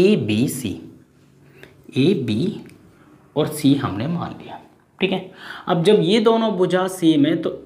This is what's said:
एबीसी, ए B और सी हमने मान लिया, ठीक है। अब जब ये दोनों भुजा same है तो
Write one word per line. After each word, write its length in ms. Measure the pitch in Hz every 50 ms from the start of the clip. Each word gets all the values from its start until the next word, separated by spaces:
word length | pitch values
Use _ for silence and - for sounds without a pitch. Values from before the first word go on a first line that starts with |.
एबीसी, 760 | 180 202 214 156 110 107 104 110 131 - - - - 95 - - - - - - _ _ _ _ _ _ _ _ - - _ - - - _ _ _ - - 127
ए 140 | 139 180 -
B 440 | - 123 110 107 117 170 208 - - - - - - _ _ _ _ _ _ - _ _ _ _
और 100 | 143 156 -
सी 260 | - - - 135 139
हमने 300 | 135 117 92 92 101 123 165
मान 260 | 170 - - - -
लिया, 260 | - - - - - - - _ _ _ _ _ -
ठीक 140 | 196 190
है। 180 | 196 - - - - - - - - - -
अब 180 | - 175 170 160
जब 160 | 202 214 190
ये 180 | 160 170 214 233
दोनों 300 | 208 226 226 226 226 220 196
भुजा 340 | 180 185 170 180 185 190 185
same 360 | - - 175 160 156 143 143
है 100 | 160 175 -
तो 200 | - - - - -